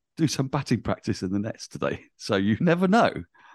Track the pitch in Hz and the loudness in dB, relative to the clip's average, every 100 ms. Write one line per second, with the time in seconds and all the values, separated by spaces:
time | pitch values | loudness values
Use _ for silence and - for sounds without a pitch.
0 | _ - 160 - 135 143 - 120 - - | _ -2 0 0 -2 -2 -2 -2 -2 -4
1 | - 101 92 101 110 - - - - - | -4 -4 -2 -2 -4 -8 -14 -6 -4 -4
2 | - - - 98 101 156 170 175 185 226 | -10 -12 -2 0 2 2 2 2 4 4
3 | 147 - - _ - | 2 0 -10 _ -20